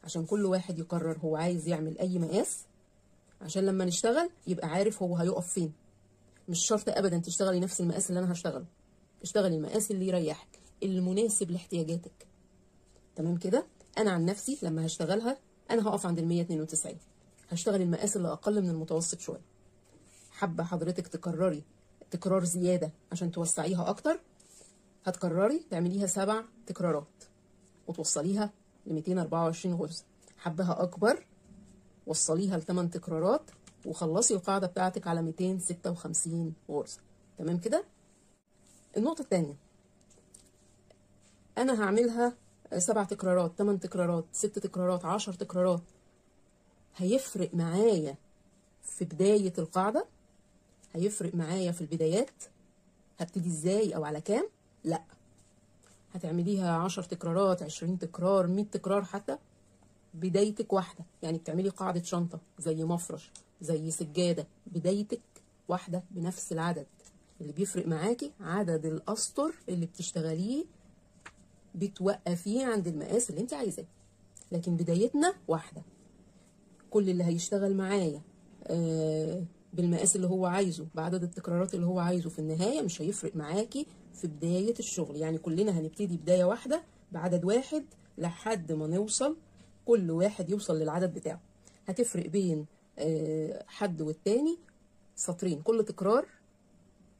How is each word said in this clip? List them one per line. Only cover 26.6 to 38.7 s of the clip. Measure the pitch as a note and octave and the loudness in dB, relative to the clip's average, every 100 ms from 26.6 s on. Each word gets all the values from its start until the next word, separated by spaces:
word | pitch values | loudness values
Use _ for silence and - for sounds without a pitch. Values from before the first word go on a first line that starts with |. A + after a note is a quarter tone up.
| - | -12
تكرارات | F#3 F3+ D3 D3+ - - _ _ _ - _ - | -2 0 0 -4 -16 -20 _ _ _ -20 _ -10
وتوصليها | E3+ D#3 D#3 E3 G3+ G#3 - _ _ - | -4 -2 0 2 0 0 -6 _ _ -6
لميتين | D#3 F#3 F#3 | -4 0 0
أربعة | D#3+ E3 | 0 2
وعشرين | E3 E3 F#3+ | 2 0 -2
غرزة. | E3+ D#3 E3 - _ - - | -2 -4 -8 -16 _ -20 -10
حبها | F3 D#3+ F3+ - | -6 0 0 0
أكبر | F3 F3 G#3 D#4 - _ - - - - - - - | -2 2 2 2 -2 _ -20 -20 -20 -20 -20 -12 -6
وصليها | D#3+ - E3 G3 E3+ | -2 0 2 0 0
لتمن | D#3+ F3+ F3 | 0 0 0
تكرارات | F3 F3 D#3+ F3+ D4 - - - - - | -4 -4 0 2 2 -2 -20 -20 -14 -10
وخلصي | - E3 F3+ A#3 | -4 0 2 2
القاعدة | G3+ G3 G3 F#3 | 2 0 0 0
بتاعتك | F#3 F#3 F#3 F3+ | 0 0 0 -2
على | E3+ | -2
ميتين | D#3+ D#3+ F#3 F#3+ | -2 -2 -2 -2
ستة | - F3 - | -4 -4 -6
وخمسين | E3+ D#3+ D#3+ E3 E3+ D#3+ E3 - | -6 -4 -4 -2 -2 -4 -6 -6
غرزة. | D3 - - - - _ - | -4 -4 -10 -20 -20 _ -8
تمام | E3 F3 | -2 -2
كده؟ | G#3+ D#4+ - _ _ _ _ _ _ _ _ | 2 0 0 _ _ _ _ _ _ _ _